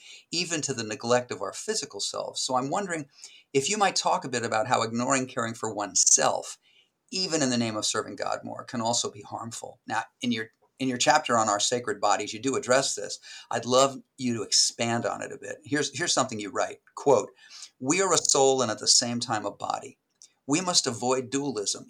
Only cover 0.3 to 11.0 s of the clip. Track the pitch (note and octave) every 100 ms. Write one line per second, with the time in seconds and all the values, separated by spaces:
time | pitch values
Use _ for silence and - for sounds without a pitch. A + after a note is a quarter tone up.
0.3 | E3 F3+ E3 C3 A#2 A2 G#2+ A#2+ B2 A#2+
1.3 | G#2 F#2+ - - A3 - G2+ - G2+ G2
2.3 | - - B2+ C3+ F3+ G3 E3 C#3+ _ -
3.3 | - _ C#3 C3+ G#3 G3 - - F3 C#3+
4.3 | B2 A2+ A2 A2 A#2+ A2+ A#2 B2+ C3+ B2+
5.3 | - A2+ A2+ A2 G2+ G2+ - - - C#3
6.3 | F#2 - - _ _ _ _ - F#3+ F#3
7.3 | D#3 C3 B2 A#2 G#2+ G#2 A2 G2+ G#2+ G2
8.3 | G#2+ - A2+ - A#2 A2+ A#2+ - G#2+ -
9.3 | G#2 A2 A#2 - - - A2+ A#2 - A#2+
10.3 | A2+ A2 _ _ - C3 B2